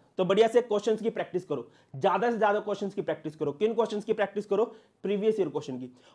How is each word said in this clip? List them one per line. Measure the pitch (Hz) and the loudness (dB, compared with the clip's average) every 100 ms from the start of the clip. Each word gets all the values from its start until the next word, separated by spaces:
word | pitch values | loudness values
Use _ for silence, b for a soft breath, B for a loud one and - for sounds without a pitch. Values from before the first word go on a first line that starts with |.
| _ - | _ -2
तो | 185 | 2
बढ़िया | 196 226 | 4 6
से | 233 | 4
क्वेश्चंस | 240 208 226 220 | 2 0 0 0
की | 220 | 0
प्रैक्टिस | 196 165 180 - | -4 -4 -6 -4
करो, | 139 117 b b 135 | -6 -6 b b -2
ज्यादा | 190 185 240 | 0 2 2
से | 226 | 2
ज्यादा | 208 208 | 2 2
क्वेश्चंस | 208 202 202 | -2 -4 -4
की | 196 | -4
प्रैक्टिस | 160 156 160 - | -4 -4 -8 -4
करो। | 143 | -4
किन | 143 214 | 0 0
क्वेश्चंस | 220 220 208 202 | 2 0 -2 -2
की | |
प्रैक्टिस | 214 196 208 202 | 0 -2 -2 -2
करो? | 202 240 B B _ | 0 0 B B _
प्रीवियस | 185 202 214 214 | -4 0 2 2
ईयर | 160 | 0
क्वेश्चन | 143 135 127 | -4 -6 -8
की। | 127 b b | -10 b b